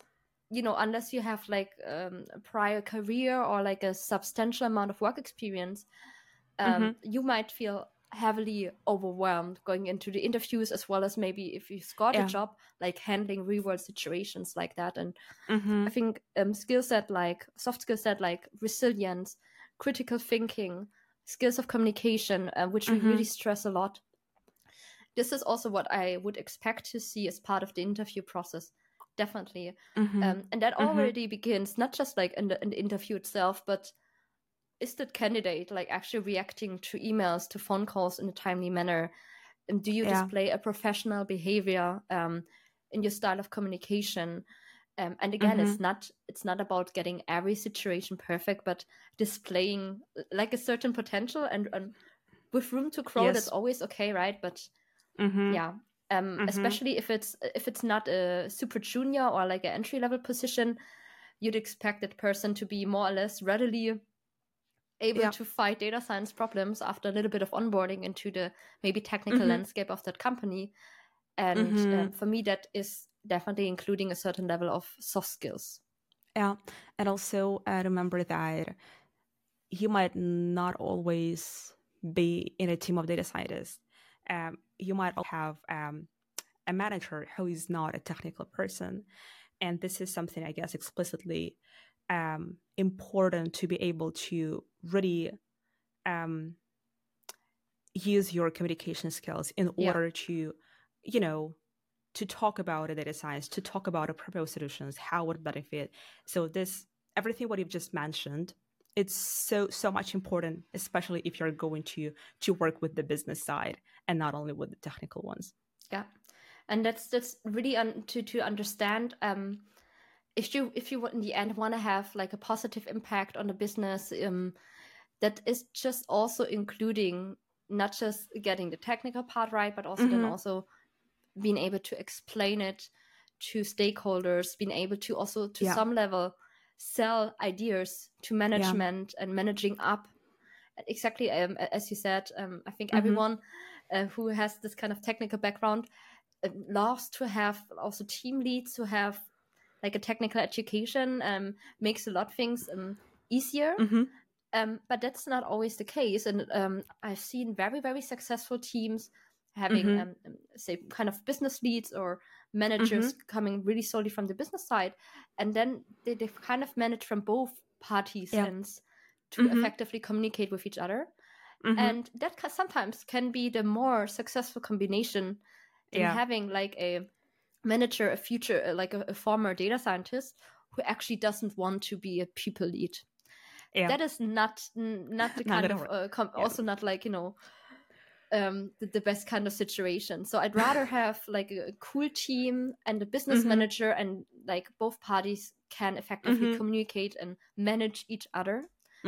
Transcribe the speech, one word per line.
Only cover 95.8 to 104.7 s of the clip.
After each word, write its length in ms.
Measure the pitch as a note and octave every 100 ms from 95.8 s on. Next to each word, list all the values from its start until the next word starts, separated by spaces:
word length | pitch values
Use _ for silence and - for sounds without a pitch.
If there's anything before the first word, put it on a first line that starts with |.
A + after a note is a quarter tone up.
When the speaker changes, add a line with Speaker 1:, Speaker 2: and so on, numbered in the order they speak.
| _ _ F3+
Speaker 2:
um, 500 | E3+ E3 D#3+ D#3+ E3+ _ _ _ _ _ _ - - _ _ _ _ _
use 400 | F#3+ G3 G3+ F#3+
your 160 | F3 E3
communication 600 | E3 F3 E3 - E3 E3
skills 400 | - - E3 D#3
in 200 | - F3+ -
Speaker 1:
Yeah. 120 | F3+
Speaker 2:
order 220 | E3+ E3
to, 420 | - - E3 D#3 - _ _ _ _
you 160 | - A#3
know, 360 | E3+ D#3 D#3 D#3+ _ _ _ _ _ -
to 100 | G#3
talk 340 | - G#3+ G3+
about 320 | F3+ D#3 D#3
a 40 | D#3
data 180 | D3
science, 340 | D3+ D3+ C#3+ C#3+
to 120 | -
talk 260 | - G3 F#3+
about 220 | E3+ D#3
a 40 |
proposed 400 | D#3+ - F#3 D#3+
solutions, 440 | - C#3+